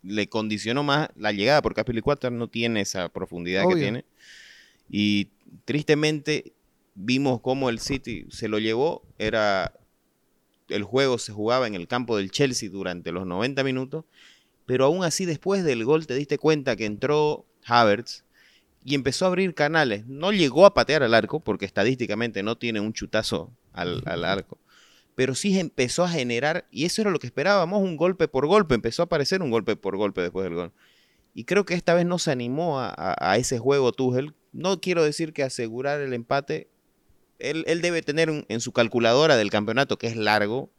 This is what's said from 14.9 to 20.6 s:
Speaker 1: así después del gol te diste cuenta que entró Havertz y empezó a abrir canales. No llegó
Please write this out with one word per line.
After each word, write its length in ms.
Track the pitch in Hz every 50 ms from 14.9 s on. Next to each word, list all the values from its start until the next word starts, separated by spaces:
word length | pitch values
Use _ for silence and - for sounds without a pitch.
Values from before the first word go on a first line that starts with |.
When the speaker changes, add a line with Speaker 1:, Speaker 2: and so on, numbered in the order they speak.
| 165 185 185
Speaker 1:
así 220 | 165 - - 190
después 380 | 175 156 - - 185 196 196 180
del 180 | 156 127 113 110
gol 240 | 120 151 160 160
te 60 | - 123
diste 220 | 135 147 - 151
cuenta 380 | 139 - 151 156 151 131 135 117
que 80 | 101 110
entró 600 | 104 104 104 - 131 147 151 151 151 147 - - _ _ _ _
Havertz 580 | - 120 120 120 107 101 110 117 - - - _ _ _ _ _ _ _ _ _ _ _ _ -
y 100 | 127 143
empezó 300 | 139 120 139 131 - 190
a 40 | 185
abrir 240 | 180 180 190 180 165
canales. 520 | - 147 147 165 160 151 123 104 101 110
No 240 | 120 135 139 165 190
llegó 340 | 214 196 165 135 117 151